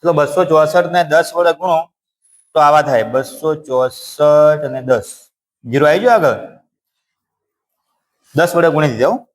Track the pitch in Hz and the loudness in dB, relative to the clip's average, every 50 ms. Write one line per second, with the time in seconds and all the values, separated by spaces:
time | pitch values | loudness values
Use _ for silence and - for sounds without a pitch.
0 | - 165 170 156 147 139 - 180 180 151 156 156 156 151 156 180 175 170 170 175 | -2 0 0 0 0 -2 0 -2 -2 0 2 2 2 2 0 -2 -2 0 -2 -4
1 | 170 151 151 160 165 - - 170 175 170 165 165 175 185 170 160 165 - _ _ | -2 0 0 0 0 -2 -4 -2 0 0 -2 -2 -4 -2 -2 -2 -4 -6 _ _
2 | _ _ _ _ _ _ _ _ _ _ _ 160 151 147 151 151 147 143 135 117 | _ _ _ _ _ _ _ _ _ _ _ 2 2 4 4 2 2 2 0 -2
3 | 110 107 117 131 135 131 - - - 156 156 151 156 - 131 127 127 127 127 - | -2 -2 -4 -6 -6 -6 -12 -8 -6 -6 -6 -6 -8 -6 -2 -2 -2 -2 -4 -10
4 | - - - - 147 147 147 151 151 151 151 151 151 139 131 131 127 131 127 113 | -20 -20 -6 0 2 2 4 4 4 4 2 0 -4 -8 -10 -10 -2 0 0 0
5 | 101 - - - _ _ _ _ _ _ _ _ _ 120 117 139 147 151 151 185 | -2 -8 -20 -20 _ _ _ _ _ _ _ _ _ -4 -2 0 2 2 2 2
6 | 214 247 233 220 165 139 110 - - - - - _ _ _ _ _ _ _ _ | 2 2 2 2 2 0 -2 -2 -8 -16 -20 -20 _ _ _ _ _ _ _ _
7 | _ _ _ _ _ _ _ _ _ _ _ _ _ _ _ _ _ _ _ _ | _ _ _ _ _ _ _ _ _ _ _ _ _ _ _ _ _ _ _ _
8 | _ _ _ _ _ _ _ 143 165 175 175 170 165 165 143 156 151 147 120 110 | _ _ _ _ _ _ _ 0 0 0 0 2 2 2 2 2 -2 -2 0 0
9 | 120 147 220 - - _ _ | 0 0 -2 -4 -8 _ _